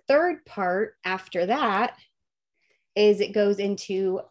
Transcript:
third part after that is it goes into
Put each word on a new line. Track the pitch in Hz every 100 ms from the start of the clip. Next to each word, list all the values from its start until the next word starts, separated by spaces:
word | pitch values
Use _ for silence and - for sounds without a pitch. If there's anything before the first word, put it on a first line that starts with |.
| -
third | 285 349 320 -
part | 208 185 190 214 - 185
after | 185 - 180 180
that | 277 269 202 247 - _ _ _ _ _ _ _ _ _
is | 202 208 202
it | 202
goes | 208 202 202
into | 202 196 - 190 190 190 -